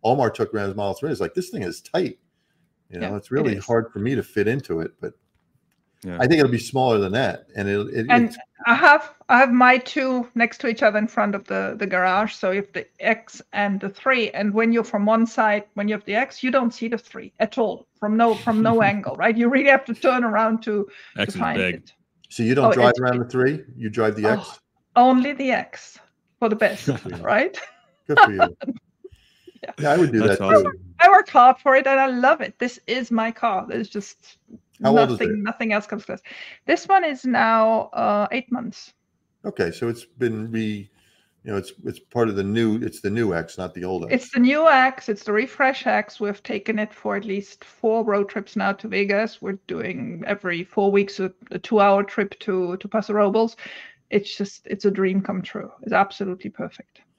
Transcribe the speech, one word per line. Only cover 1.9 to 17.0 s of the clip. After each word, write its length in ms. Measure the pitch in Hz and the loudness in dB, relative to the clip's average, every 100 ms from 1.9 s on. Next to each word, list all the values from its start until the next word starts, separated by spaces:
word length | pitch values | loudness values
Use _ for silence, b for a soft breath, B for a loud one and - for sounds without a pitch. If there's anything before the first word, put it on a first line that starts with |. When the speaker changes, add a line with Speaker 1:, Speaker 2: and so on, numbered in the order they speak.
| 175 147 - _ _ _ _ _ _ _ | -4 -4 -8 _ _ _ _ _ _ _
Speaker 1:
You 100 | 90 | -10
know, 120 | 92 | -8
Speaker 2:
Yeah, 60 | 101 | -8
Speaker 1:
it's 140 | - | -6
really 220 | 131 147 | -2 -2
Speaker 2:
it 60 | 101 | -4
is. 60 | 98 | -2
Speaker 1:
hard 260 | 117 113 | -2 -2
for 80 | - | -6
me 160 | 107 131 | -4 -4
to 80 | |
fit 240 | 92 - 104 | -4 -2 -2
into 300 | 135 135 82 | -2 -4 -6
it, 100 | 80 _ | -6 _
but 140 | - - _ _ _ _ _ _ _ _ | -14 -14 _ _ _ _ _ _ _ _
Speaker 3:
Yeah. 140 | 95 87 | -12 -4
Speaker 1:
I 60 | 131 | 0
think 140 | 160 | 4
it'll 120 | 135 | 2
be 60 | 120 | 0
smaller 400 | - 135 131 110 | -4 -2 0 2
than 140 | 98 | 0
that, 340 | 107 123 - - 104 | 0 -2 -4 -12 -6
and 140 | 101 | -2
it'll, 180 | 101 104 | -2 -4
it, 180 | 123 113 | -6 0
Speaker 2:
And 160 | 240 233 | 2 2
Speaker 1:
it's 80 | - - _ 233 | -6 -20 _ -2
Speaker 2:
I 80 | |
have, 400 | 240 320 302 - - _ | 4 6 6 2 -18 _
I 80 | 247 | 4
have 140 | 262 | 4
my 260 | 247 247 262 | 6 6 4
two 500 | 254 - 262 254 240 | 0 -4 -2 -4 -4
next 260 | 233 233 - | -2 -4 -2
to 60 | - | -6
each 140 | 220 | 0
other 160 | 240 208 | 0 2
in 100 | 220 | -2
front 280 | - 208 196 | -2 -2 -2
of 80 | - | -6
the, 300 | 190 190 226 | -6 -6 -6
the 80 | 202 | -4
garage. 480 | 185 185 185 214 | 0 0 0 -2
So 160 | - 190 | -4 -4
you 100 | 190 | -4
have 120 | 202 | -6
the 140 | 175 - _ | -12 -14 _
X 400 | 202 226 - - - | -2 -2 -6 -20 -12
and 260 | 208 202 196 | -4 -4 -4
the 100 | 196 | -6
three, 420 | 196 262 262 220 | -6 -2 0 -2
and 200 | - 208 | -2 -2
when 180 | 208 226 | 0 2
you're 120 | 233 | 0
from 220 | 226 208 202 | -2 -2 0
one 220 | 220 226 | 2 0
side, 380 | - 220 208 202 - | 0 0 0 -4 -8
when 120 | 208 | -4
you 60 | |
have 120 | 214 - | -6 -4
the 100 | 208 | -4
X, 260 | 269 - | -4 -4
you 80 | 254 | -2
don't 240 | 254 240 | 0 0
see 140 | - 233 | -4 -6
the 100 | |
three 360 | 226 | -6